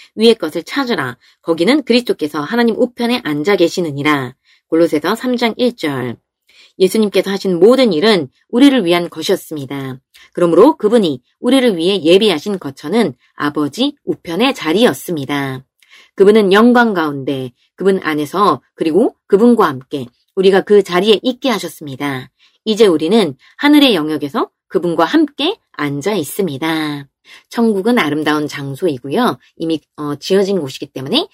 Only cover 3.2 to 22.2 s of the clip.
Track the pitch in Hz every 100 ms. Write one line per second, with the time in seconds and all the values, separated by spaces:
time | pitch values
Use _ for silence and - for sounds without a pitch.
3.2 | - 147 151 196 165 190 170 143 147 147
4.2 | 127 - _ _ _ 165 165 156 165 220
5.2 | 254 240 233 - 247 240 156 135 123 113
6.2 | _ _ _ _ _ - 185 220 214 190
7.2 | 190 196 190 175 196 262 247 151 214 196
8.2 | 135 _ _ 240 285 269 170 175 170 160
9.2 | 156 180 - 156 131 143 135 131 _ _
10.2 | _ - 175 160 254 - 208 233 175 135
11.2 | - _ 247 269 247 175 170 196 151 190
12.2 | 220 151 208 190 143 - 147 220 185 123
13.2 | _ _ 143 151 147 - 285 - - 156
14.2 | - 170 262 - 151 180 233 135 - 160
15.2 | 135 143 139 131 - _ _ - _ -
16.2 | 196 220 196 202 240 247 233 185 156 139
17.2 | 131 135 127 - _ _ 185 190 - 151
18.2 | 143 175 196 139 - _ 160 160 285 -
19.2 | _ 196 240 226 175 131 - 143 120 _
20.2 | _ - 190 190 - 208 190 175 208 190
21.2 | 254 247 269 202 170 - 147 131 143 131